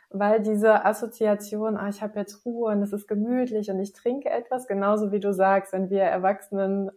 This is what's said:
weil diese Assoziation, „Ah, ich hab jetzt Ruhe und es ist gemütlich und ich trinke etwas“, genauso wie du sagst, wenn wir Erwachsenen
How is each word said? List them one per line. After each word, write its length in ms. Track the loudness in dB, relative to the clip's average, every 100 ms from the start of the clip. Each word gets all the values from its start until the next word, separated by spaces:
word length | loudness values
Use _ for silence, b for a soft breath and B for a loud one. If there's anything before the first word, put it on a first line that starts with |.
| B
weil 300 | -2 2 2
diese 460 | 2 2 4 6 4
Assoziation, 920 | 0 -4 -2 0 0 -4 -6 -4 -4
„Ah, 120 | -4
ich 100 | -6
hab 140 | -8 -8
jetzt 300 | -10 -10 -8
Ruhe 260 | -4 0
und 100 | 0
es 120 | 0
ist 120 | -4 -4
gemütlich 640 | -2 0 0 0 -2 -2
und 80 | -4
ich 140 | -6
trinke 380 | -4 -4 -2 -2
etwas“, 360 | -4 -2 -4 -2
genauso 460 | 0 2 2 0
wie 80 | 0
du 140 | 0
sagst, 400 | 4 4 4 0
wenn 160 | -4 0
wir 120 | 2
Erwachsenen 840 | 2 2 0 -2 -4 -2 -2 -2 -4